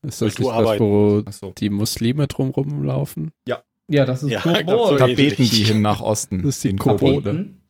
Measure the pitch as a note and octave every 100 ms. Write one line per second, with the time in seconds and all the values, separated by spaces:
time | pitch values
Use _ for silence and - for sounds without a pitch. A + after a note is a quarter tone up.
0 | C#3 - A2 - B2+ A2+ A2+ G#2 A2 G#2
1 | G#2 G#2 G#2 G2+ G2 - G#2 G2+ G#2+ -
2 | A2+ C#3 C#3 - C3 C3 C#3+ D3 C#3+ C3+
3 | C#3+ - D#3 _ - A#2+ _ _ _ C#3+
4 | B2+ B2+ C#3+ A2 E3 F#3 D#3+ A3 A3 C#3+
5 | B2+ B2+ C#3 G#2 A#2+ A2 G#2+ G#2+ G#2 G2+
6 | - G#2+ - F#2+ C#3 C3 A#2+ G2 - G#3
7 | C3+ C#3 G2+ D#3 G3+ - _